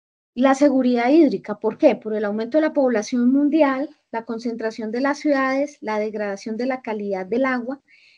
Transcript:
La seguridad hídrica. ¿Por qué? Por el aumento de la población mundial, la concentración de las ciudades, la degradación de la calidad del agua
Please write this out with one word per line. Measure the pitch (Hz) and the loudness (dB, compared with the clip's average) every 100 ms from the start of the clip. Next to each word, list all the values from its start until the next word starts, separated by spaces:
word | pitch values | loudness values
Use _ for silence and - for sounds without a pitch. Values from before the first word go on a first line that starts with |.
| _ _ _ - | _ _ _ 0
La | 269 | 2
seguridad | 269 285 262 247 240 240 | 4 4 4 2 2 4
hídrica. | 311 294 196 - 208 | 6 6 2 -6 -4
¿Por | 220 226 | -4 4
qué? | 311 214 | 4 4
Por | 220 | -4
el | 214 | -4
aumento | 208 214 226 311 | -4 -4 -2 0
de | |
la | 311 | 0
población | 311 262 220 214 247 240 | 0 0 0 -2 0 2
mundial, | 277 294 320 285 262 302 - _ | 4 2 4 2 0 -6 -12 _
la | 226 226 | -12 -8
concentración | 226 240 226 226 220 220 | -8 -8 -6 -6 -6 -8
de | 233 | -4
las | 277 285 | -4 -2
ciudades, | 302 277 269 269 285 - | 0 0 0 -2 -4 -6
la | 214 214 | -6 -4
degradación | 214 214 208 202 - 220 | -4 -4 -8 -8 -8 -6
de | 247 | -4
la | 262 | -6
calidad | 247 214 202 190 185 | -6 -8 -6 -6 -4
del | 233 269 | -2 0
agua | 254 233 277 _ _ _ | -2 -6 -12 _ _ _